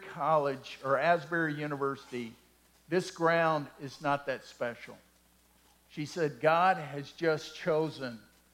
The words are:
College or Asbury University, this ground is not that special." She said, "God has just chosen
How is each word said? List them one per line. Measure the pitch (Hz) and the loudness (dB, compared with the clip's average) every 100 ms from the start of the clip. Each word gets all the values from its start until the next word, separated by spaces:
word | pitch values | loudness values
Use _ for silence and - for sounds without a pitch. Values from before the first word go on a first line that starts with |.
| - | -6
College | 170 147 156 143 135 117 - | -4 2 4 2 -2 -8 -8
or | 135 135 | 0 2
Asbury | 156 170 147 170 160 147 | 4 2 2 0 0 -2
University, | 147 139 139 131 - 123 117 113 _ _ _ _ - | -4 -2 -2 -4 -8 -10 -10 -12 _ _ _ _ -2
this | 175 185 | -2 -2
ground | - 165 165 165 156 139 - | 0 2 4 2 0 -4 -10
is | 143 - | -14 -6
not | 147 143 143 | -2 0 -2
that | 123 - | -6 -8
special." | - 123 113 - 110 _ _ _ _ _ _ _ _ _ | -6 -6 -6 -14 -20 _ _ _ _ _ _ _ _ _
She | - 147 | -10 -8
said, | 180 156 123 | -2 -2 2
"God | 151 165 185 180 | 4 6 6 2
has | 143 143 139 | -2 -10 -12
just | - 165 151 - - | -2 0 0 -4 -6
chosen | 175 156 156 123 131 113 - _ _ | 0 0 0 -4 -10 -10 -16 _ _